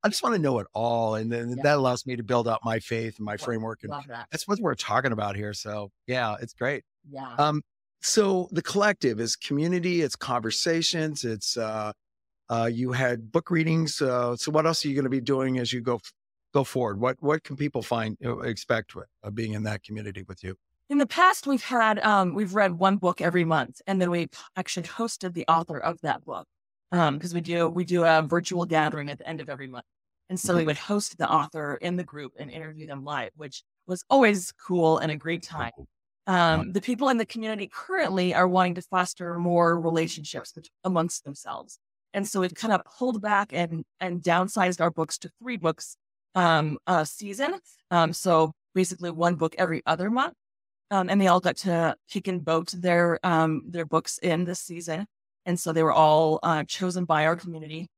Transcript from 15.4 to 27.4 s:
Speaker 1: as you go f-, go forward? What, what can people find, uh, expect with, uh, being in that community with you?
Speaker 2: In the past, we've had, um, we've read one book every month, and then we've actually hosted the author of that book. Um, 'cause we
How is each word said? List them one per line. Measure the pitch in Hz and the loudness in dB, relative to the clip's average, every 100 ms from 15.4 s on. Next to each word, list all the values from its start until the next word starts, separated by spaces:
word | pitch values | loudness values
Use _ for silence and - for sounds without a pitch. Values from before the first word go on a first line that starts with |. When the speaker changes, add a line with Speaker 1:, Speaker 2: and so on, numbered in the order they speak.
| 131 127 | 2 0
Speaker 1:
as | 120 | -2
you | 123 | -4
go | 120 120 | -2 -2
f-, | - _ _ _ _ | -4 _ _ _ _
go | 143 | -2
forward? | 131 131 120 101 | 0 0 -2 0
What, | 120 127 | -2 0
what | 147 156 | 0 -2
can | - 139 | -2 -6
people | 143 135 | -4 -4
find, | 110 117 110 104 | -2 -2 -2 -4
uh, | 123 117 | -6 -4
expect | - 113 - 117 107 | -6 -6 -2 -2 -2
with, | - - _ | -14 -16 _
uh, | 104 | -10
being | 104 113 | -6 -6
in | 107 | -4
that | 107 104 | -4 -6
community | - 107 104 98 92 | -8 -12 -10 -12 -14
with | 95 | -12
you? | 92 95 _ _ _ | -12 -12 _ _ _
Speaker 2:
In | 285 | 2
the | 277 | 2
past, | - 370 - 277 | 4 4 4 0
we've | 269 | -2
had, | - 247 220 214 | 0 2 2 4
um, | 220 208 185 | 4 4 4
we've | 165 208 | 0 -2
read | 190 196 170 | 4 2 4
one | 190 202 | 2 4
book | 180 170 | 2 0
every | 170 175 | 2 2
month, | 165 160 123 - - | 4 2 0 -8 -2
and | 190 | 0
then | 175 | 2
we've | 175 160 - - | 0 -2 -8 -14
actually | - 185 - 165 | -10 -6 -6 -8
hosted | - 226 - 185 | -6 -6 -4 -6
the | 170 - | -6 2
author | 165 165 151 | 2 2 -4
of | - 170 | -4 -4
that | 156 - | -4 -4
book. | - 92 - _ _ _ _ | -6 -12 -12 _ _ _ _
Um, | 180 160 143 | 2 2 2
'cause | 175 | -4
we | 170 | -6